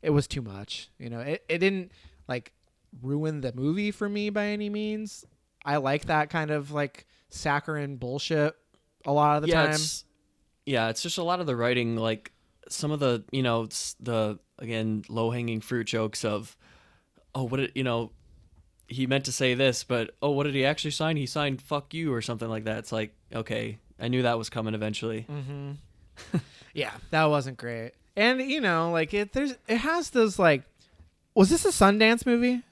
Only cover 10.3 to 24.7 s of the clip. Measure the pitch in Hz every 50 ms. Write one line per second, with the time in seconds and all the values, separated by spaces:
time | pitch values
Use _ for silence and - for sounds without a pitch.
10.3 | _ _ _ _ _ _ _ - 139 120 113 113 113 - - 175 - - 170 170
11.3 | 175 180 175 151 127 117 117 120 127 123 120 117 117 113 113 113 110 110 _ -
12.3 | _ _ _ _ _ _ - - - - - 147 151 147 143 131 120 117 110 -
13.3 | - 135 131 123 117 117 113 110 - - - - - _ - 123 117 113 110 107
14.3 | 104 92 _ _ _ - - 117 117 113 110 110 110 107 101 - - 113 113 117
15.3 | 120 123 120 117 117 110 - - 123 120 113 - - 113 110 107 - - - 110
16.3 | 104 101 110 - - _ _ - - - _ _ _ _ _ _ _ _ _ _
17.3 | _ 139 131 117 123 131 135 - - 135 131 127 117 117 117 110 - - _ _
18.3 | - - - _ _ _ - _ _ _ _ _ 113 131 131 127 135 139 135 131
19.3 | 127 - 139 127 123 123 135 131 120 - - _ 127 120 113 - - _ - 147
20.3 | 147 139 143 147 135 139 131 139 151 - - 156 143 - 156 160 160 151 135 120
21.3 | - 156 147 143 135 127 - - 151 143 139 - - 160 165 156 131 117 110 -
22.3 | 120 107 117 113 113 110 107 110 107 110 110 - - 110 107 107 _ _ _ _
23.3 | - 117 113 - 117 110 113 110 107 110 _ _ - - 113 117 123 127 127 120
24.3 | 120 117 110 - - 120 110 110